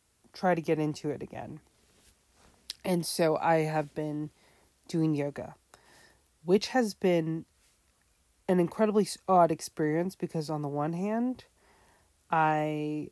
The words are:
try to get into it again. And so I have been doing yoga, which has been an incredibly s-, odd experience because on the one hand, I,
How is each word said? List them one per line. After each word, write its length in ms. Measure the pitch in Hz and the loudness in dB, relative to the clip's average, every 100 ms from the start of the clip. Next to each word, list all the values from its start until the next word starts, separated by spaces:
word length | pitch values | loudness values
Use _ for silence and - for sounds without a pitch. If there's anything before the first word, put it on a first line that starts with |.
| _ _ _ | _ _ _
try 240 | - 185 170 | -2 0 0
to 40 | |
get 200 | 160 156 | 0 0
into 280 | 151 147 147 | 0 -2 -6
it 140 | 139 | -6
again. 380 | - - 131 151 _ _ _ _ _ _ _ _ _ _ - - | -10 -12 -14 -16 _ _ _ _ _ _ _ _ _ _ -16 -6
And 220 | 190 175 156 | -2 0 0
so 300 | - 165 156 | 0 2 2
I 220 | 165 165 | 2 2
have 360 | 156 156 143 | 2 -2 -4
been 360 | 160 151 147 151 _ _ _ _ _ - | -6 -6 -6 -8 _ _ _ _ _ -6
doing 260 | 170 160 | 0 0
yoga, 400 | 147 143 - - - _ - _ - - _ _ _ | 0 -2 -6 -12 -14 _ -20 _ -20 -20 _ _ _
which 240 | 160 208 - | 2 2 2
has 260 | 254 214 | 0 0
been 500 | - 185 170 160 165 - _ _ _ _ _ _ _ _ _ - | 0 2 2 0 -4 -8 _ _ _ _ _ _ _ _ _ 0
an 100 | 180 | 2
incredibly 420 | 170 - 214 208 | 2 2 2 2
s-, 160 | 185 - - | 0 -2 2
odd 240 | 185 165 | 6 6
experience 640 | 160 - - 151 160 185 - | 2 -6 -2 0 0 -2 -4
because 320 | 180 165 147 | -6 -4 -4
on 140 | 151 | -4
the 60 | 147 | -4
one 260 | 143 156 | -2 -4
hand, 500 | 170 208 226 254 247 - _ _ _ _ _ _ _ - | -4 -2 -2 -2 -6 -14 _ _ _ _ _ _ _ -2
I, 800 | 165 156 151 151 151 151 151 - | 2 2 2 -2 -4 -4 -6 -8